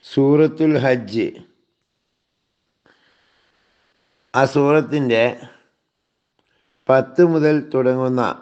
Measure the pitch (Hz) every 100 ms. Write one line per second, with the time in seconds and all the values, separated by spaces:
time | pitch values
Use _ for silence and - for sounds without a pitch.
0 | - - 139 147 156 156 160 147 131 127
1 | 101 110 95 - - _ _ _ _ _
2 | _ _ _ _ _ _ _ _ _ _
3 | _ _ _ _ _ _ _ _ _ _
4 | _ _ _ 123 135 143 143 151 123 147
5 | 131 113 120 120 127 _ _ _ _ _
6 | _ _ _ _ _ _ _ _ - 135
7 | 131 - 175 160 151 151 - 135 127 127
8 | 131 127 113 -